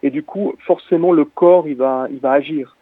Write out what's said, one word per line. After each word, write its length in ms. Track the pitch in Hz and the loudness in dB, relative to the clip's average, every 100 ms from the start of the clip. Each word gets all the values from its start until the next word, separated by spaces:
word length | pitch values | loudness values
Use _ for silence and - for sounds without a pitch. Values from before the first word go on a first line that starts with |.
Et 60 | 139 | -4
du 120 | 135 | -6
coup, 300 | 151 196 202 - | -10 -8 -8 -8
forcément, 520 | - 180 - 170 170 | -4 -4 0 0 2
le 120 | 170 | 2
corps, 420 | 147 - 175 180 160 | 0 2 4 4 2
il 100 | 127 | -2
va, 300 | 131 131 131 | -2 -2 -6
il 80 | 135 | -6
va 140 | 135 | 0
agir. 440 | 139 139 156 127 _ | 0 0 -8 -8 _